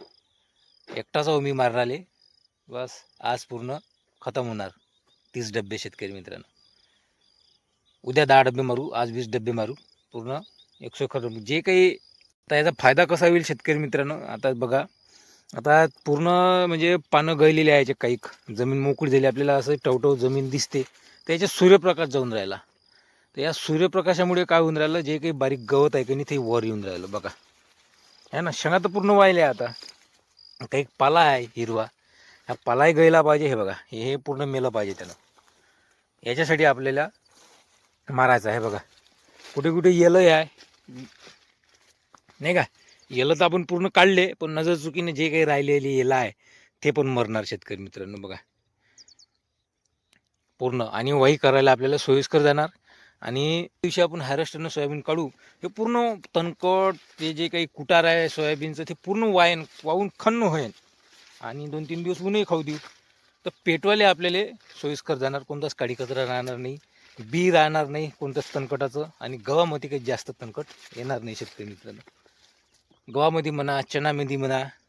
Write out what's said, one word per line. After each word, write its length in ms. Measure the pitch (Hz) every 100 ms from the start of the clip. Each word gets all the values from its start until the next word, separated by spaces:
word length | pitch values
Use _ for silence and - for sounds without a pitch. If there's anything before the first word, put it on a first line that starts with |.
| - _ _ _ _ _ _ _ -
एकटाच 400 | - - 151 151
आहो 120 | 147
मी 120 | 143
मारणारे, 460 | 131 123 117 120 156 180 _ _ _ _ _ _
बस 340 | 123 127 - _ _
आज 240 | 117 120
पूर्ण 320 | - 120 123 147 - _ _ _
खतम 240 | 131 135 120
होणार 240 | 107 95 - _ _ _ _ _
तीस 180 | 123 110
डबे 260 | 110 98 107
शेतकरी 340 | 98 - 98
मित्रांनो. 380 | 98 87 90 - _ _ _ _ _ _ _ _ _ _ _ _ _ _ _
उद्या 200 | 123 135
दहा 180 | 139 135
डबे 200 | 131 123
मारू, 260 | 127 123 151
आज 220 | 117 120
वीस 160 | 117 113
डबे 240 | 120 110
मारू, 220 | 117 110 147 _ _ _
पूर्ण 280 | 117 117 139 - _ _ _
एकशे 260 | 123 - 139
खत. 160 | 135 117 110 107
जे 140 | 156
काही 360 | 190 185 185 - _ _ _ _ -
आता 60 | 151
याचा 140 | 160 127
फायदा 260 | 131 139
कसा 220 | 170 165 170
होईल 140 | 170
शेतकरी 360 | 160 135 - 151
मित्रांनो, 360 | 143 139 139 156
आता 300 | - 110 131
बघा, 280 | 120 123 135 175 _ _ _ _ _ _ 123
आता 280 | 143 156 160 -
पूर्ण 240 | 147 147 170 180 185 180 175
म्हणजे 280 | 160 170 175 -
पानं 280 | 151 160 151
गळलेली 320 | 156 156 151
आहे 100 | 143
याचे, 120 | 131
काही 240 | 135 123 120 - - - 107
जमीन 240 | 127 123
मोकळी 300 | 139 139 151
झाली, 160 | 135 131
आपल्याला 280 | 127 143
असं 200 | 139 127 147
टवटव 300 | 139 127 143 131
जमीन 320 | 127 135 135
दिसते, 320 | 135 - 139
तर 500 | 127 _ _ _ -
याच्यात 180 | 165 196
सूर्यप्रकाश 580 | - 185 190 180 160 151
जाऊन 240 | 135 123
राहिला. 260 | 110 98 95 - _ _ _ _ _ _ 139
तर 40 |
या 120 | 156
सूर्यप्रकाशामुळे 920 | 151 - 156 180 190 175 175 180 180
काय 160 | 175 165
होऊन 160 | 160 156
राहिलं, 240 | 156 170
जे 180 | 147 151
काही 140 | 165
बारीक 280 | 143 135 135 110
गवत 240 | 139 147
आहे 100 | 139
की 100 | 123
नाही 160 | 135 -
ते 60 | 143
वर 240 | 113 117
येऊन 200 | 113 107
राहिलं 260 | 98 87 95
बघा, 180 | 101 98 - _ _ _ _ _ _ _ _ _
है 80 | 143
ना. 100 | 170
शेंगा 260 | - 156 185
तर 100 | 175
पूर्ण 220 | 196 202
वाळल्या 380 | 202 190 180 147
आता, 240 | 120 117 - - _ _ _ _ _ _ -
काही 220 | 120 135 135 -
पाला 220 | 139 165
आहे 240 | 156 131 117 117
हिरवा, 300 | 113 113 110 _ _ _ _ _ -
हा 60 | 123 123
पालाही 260 | 123 160
गळला 300 | 156 165 160
पाहिजे. 260 | 151 151 147
हे 80 | 113
बघा, 180 | 95 95 -
हे, 120 | 113
हे 120 | 123 139
पूर्ण 280 | 143 135
मेलं 240 | 139 135 127
पाहिजे 260 | 110 98
त्यानं, 200 | 92 87 - _ _ _ _ _ _ _ _ _ _
याच्यासाठी 420 | 117 131 156 156
आपल्याला 440 | 151 127 135 139 175 - _ _ _ _ _ _ _ _ -
मारायचं 420 | 127 127 120 104
आहे. 100 | 117
बघा, 180 | 110 101 - _ _ _ _ _ -
कुठे 160 | 143 160
कुठे 200 | 165 180
येलं 280 | 175 170 185
आहे 440 | 175 160 156 _ - _ - 127 - _ - _ _ _ _ _ _ _ _ _ _ _
नाही 140 | 147
का, 80 | 180 - _ _ _ _
येलं 240 | 127 139
तर 100 | 160
आपण 180 | 170 143
पूर्ण 260 | 139 175 190
काढले, 380 | 190 190 185 185
पण 180 | - 156
नजर 240 | 156 160
चुकीने 380 | 165 156 156 170
जे 160 | 143 160
काही 140 | 160
राहिलेली 480 | 151 143 143 143 135 131
येलं 180 | 127
आहे 160 | 131 110 - _ _ _ _
ते 80 | 147
पण 160 | 143 135
मरणार 380 | 123 107 110 101
शेतकरी 300 | 98 - 98
मित्रांनो. 420 | 95 101 95 101
बघा 180 | 98 92 _ _ _ _ _ _ _ _ _ _ _ _ _ _ _ _ _ _ _ _ _ _
पूर्ण, 220 | 127 123
आणि 300 | 110 104 131
वाही 240 | 143 131 151
करायला 360 | 135 135 135
आपल्याला 240 | 123 135 147
सोयीस्कर 460 | - 139 135 156
जाणार. 260 | 147 147 156 - _ _ _ _
आणि 440 | - 131 151 170 175 _
दिवशी 180 | 180 180
आपण 200 | 170 170
हार्वेस्टरनं 480 | 135 139 156 156 165
सोयाबीन 320 | 151 143 147
काढू, 260 | 160 160 139 - _ _
हे 60 | 180
पूर्ण 340 | 214 226 240 233 202 - 170
तणकट, 600 | 170 - 180 185 190 160 _ -
ते 120 | 160
जे 160 | 156 170
काही 180 | 170 160
कुटार 300 | - 143 170
आहे 240 | 165 165 160
सोयाबीनचं, 560 | 156 151 147 156 151 160
ते 60 | 160
पूर्ण 260 | 180 208 226
वायन, 320 | 180 175 165 151 -
वाहून 240 | 156 180 202 -
खन्न 220 | 220 233
होईल 300 | 202 156 113 - _ _ _ _ _ _
आणि 260 | 117 139 147
दोन 180 | 156
तीन 180 | 156 170
दिवस 180 | 175 175
ऊनही 220 | 190 208 202
खाऊ 140 | 165
देऊ. 140 | 151 151 - _ _ _ _ _ 180
तर 40 | -
पेटवाले 400 | 175 165 196 214
आपल्याला 400 | 202 160 175 180 208 233 _ -
सोयीस्कर 340 | 147 143 -
जाणार, 280 | 135 135 139
कोणताच 320 | 135 147 147
काडी 200 | - 123
कचरा 320 | 123 127 135 127
राहणार 300 | 123 127 123
नाही, 200 | 127 147 _ _ _ -
बी 320 | 110 165 185
राहणार 360 | 165 156 156 139
नाही 240 | 151 151 -
कोणत्याच 340 | 139 139 -
तणकटाचं, 520 | 143 135 139 135 143 156 _
आणि 160 | 123 127
गव्हामध्ये 540 | 107 156 170 147 139
काही 140 | 139
जास्त 260 | 123 117 - -
तणकट 240 | 113 123 - - - 117
येणार 260 | 127 120
नाही 140 | 113 107
शेतकरी 300 | 110 - 104
मित्रांनो. 340 | 95 107 107 _ _ _ _ _ _ _ _ _ _ -
गव्हामध्ये 420 | 127 156 160 151
म्हणा, 280 | 147 143 139
चणामध्ये 540 | 131 147 151 143 139 139
म्हणा 260 | 135 131 135 -